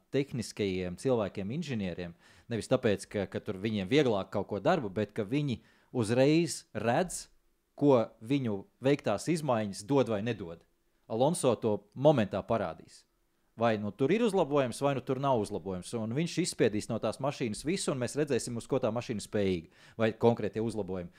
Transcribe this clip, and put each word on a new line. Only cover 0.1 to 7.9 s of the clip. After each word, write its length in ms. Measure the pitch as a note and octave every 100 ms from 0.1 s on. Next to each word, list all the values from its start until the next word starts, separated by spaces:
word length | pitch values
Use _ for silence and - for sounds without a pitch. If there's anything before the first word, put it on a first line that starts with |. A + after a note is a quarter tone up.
| C3 C#3+ B2 G#2 - G2+ F#2 F2+ F2+
cilvēkiem, 480 | C3 A#2+ F#2+ - G2
inženieriem, 640 | C#3+ C#3+ A2+ F#2+ E2+ F2 E2+ - - -
nevis 200 | A2+ -
tāpēc, 380 | B2+ A#2 F#2+ -
ka, 140 | G#2+ F#2
ka 160 | G#2+
tur 160 | - F#2+
viņiem 320 | A2 G#2+ F#2
vieglāk 400 | C3+ C3 G2 F#2
kaut 160 | G#2+ F#2
ko 120 | G2+
darbu, 300 | A#2+ F3+ G#2+
bet 160 | F#2 G#2
ka 140 | - G2
viņi 320 | C#3 D3 A2 - _ _
uzreiz 680 | B2+ G#2 A#2+ C#3 D#3 E3 - -
redz, 520 | - A2 C3+ F3+ - - _ _ _ _ -
ko 280 | C#3+